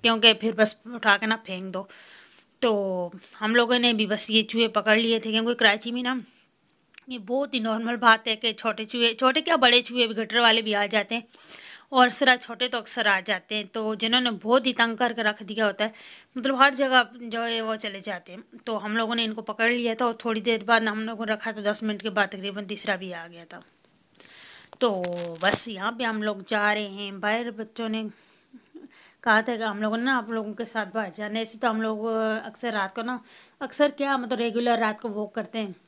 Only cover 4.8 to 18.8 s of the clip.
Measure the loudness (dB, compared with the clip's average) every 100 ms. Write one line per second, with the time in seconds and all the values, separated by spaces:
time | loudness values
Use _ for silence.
4.8 | 2 2 4 -2 0 -2 -2 4 4 4
5.8 | -4 -4 -4 -6 -10 -20 _ _ _ _
6.8 | _ -12 -10 -12 -4 -2 0 -2 -2 -2
7.8 | -4 4 6 6 4 -2 -2 -2 -4 -4
8.8 | -4 2 2 4 2 2 2 4 6 6
9.8 | 4 0 0 0 -2 4 4 4 2 0
10.8 | 0 0 -2 -8 -8 -20 -16 -16 -16 -18
11.8 | _ 6 6 6 4 4 0 -6 -4 -4
12.8 | -4 0 2 2 0 -6 -4 -8 -6 -6
13.8 | -6 -2 2 2 0 -4 2 2 2 0
14.8 | 0 2 -2 0 -2 -2 -10 0 0 0
15.8 | -4 -4 -20 -20 _ -4 -2 4 4 4
16.8 | 4 4 4 -6 -8 -4 -4 -2 -4 -4
17.8 | -4 -6 -8 -8 -12 -20 -20 -12 -6 -4